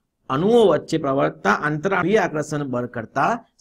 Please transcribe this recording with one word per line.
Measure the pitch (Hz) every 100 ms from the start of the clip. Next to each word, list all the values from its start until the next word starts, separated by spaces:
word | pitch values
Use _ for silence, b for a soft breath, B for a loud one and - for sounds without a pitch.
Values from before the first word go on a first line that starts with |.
| _ _ -
અણુઓ | 131 190 240 208
વચ્ચે | 147 - 160
પ્રવર્તતા | 147 135 156 - 190 208
આંતર | 151 156 196
આણ્વીય | 190 170 214
આકર્ષણ | 170 151 147 151 143
બળ | 123 123
કરતા | 123 110 - 156 240 - _